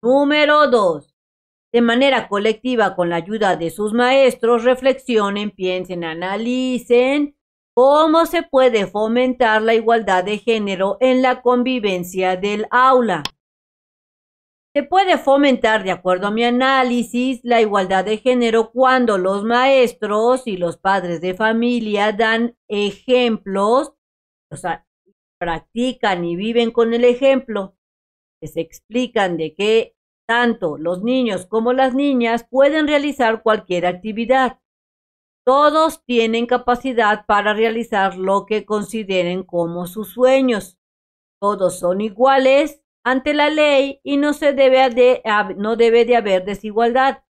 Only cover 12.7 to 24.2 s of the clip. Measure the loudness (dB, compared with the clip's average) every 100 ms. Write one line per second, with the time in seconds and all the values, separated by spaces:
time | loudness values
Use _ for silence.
12.7 | 2 4 4 2 -2 -6 _ _ _ _
13.7 | _ _ _ _ _ _ _ _ _ _
14.7 | -8 -2 0 2 0 2 2 4 2 0
15.7 | 0 -2 -4 -2 -2 -2 -2 0 0 2
16.7 | 2 0 -2 -2 -4 -4 -4 0 0 2
17.7 | 0 0 -2 -2 -2 0 0 2 0 -2
18.7 | 0 2 2 2 0 -2 -2 -2 0 4
19.7 | 4 2 -2 -4 0 2 0 -2 -4 -6
20.7 | -4 -2 -2 -2 -6 -6 -2 -2 0 0
21.7 | -2 -4 -2 -2 0 -2 0 -4 _ _
22.7 | -4 -4 -6 0 0 2 -2 -4 -2 2
23.7 | 0 -2 _ _ _